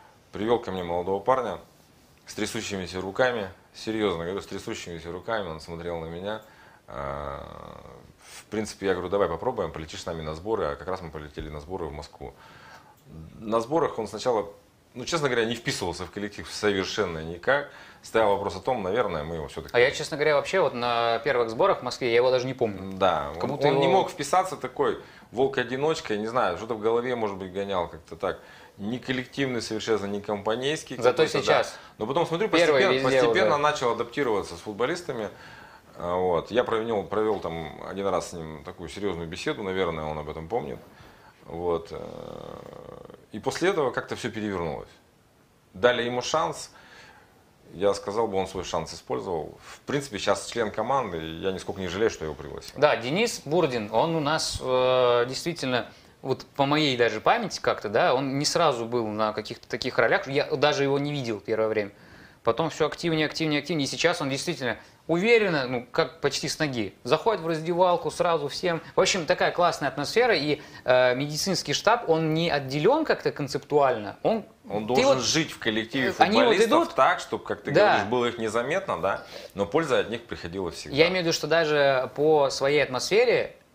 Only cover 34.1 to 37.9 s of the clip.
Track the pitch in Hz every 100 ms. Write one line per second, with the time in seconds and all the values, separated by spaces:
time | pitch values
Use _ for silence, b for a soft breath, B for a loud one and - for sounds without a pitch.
34.1 | 143 127 101 - 85 107 104 127 170 -
35.1 | 123 98 B B B B B - - 87
36.1 | 90 92 82 - 110 117 113 117 107 82
37.1 | 98 110 98 87 82 78 - 78